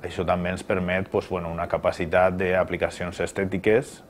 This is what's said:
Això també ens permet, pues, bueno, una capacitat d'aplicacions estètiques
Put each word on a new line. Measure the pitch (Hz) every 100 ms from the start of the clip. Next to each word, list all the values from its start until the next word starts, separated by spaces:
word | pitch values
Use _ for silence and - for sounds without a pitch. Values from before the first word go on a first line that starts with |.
| 87
Això | 92
també | 85 90 87
ens | 92
permet, | - 98 90 92 95
pues, | 101 -
bueno, | 90 85
una | 82 85
capacitat | 85 87 - 87 90 92 92
d'aplicacions | 95 92 87 87 85 - 90 85
estètiques | 87 - 95 95 107 113 139 - -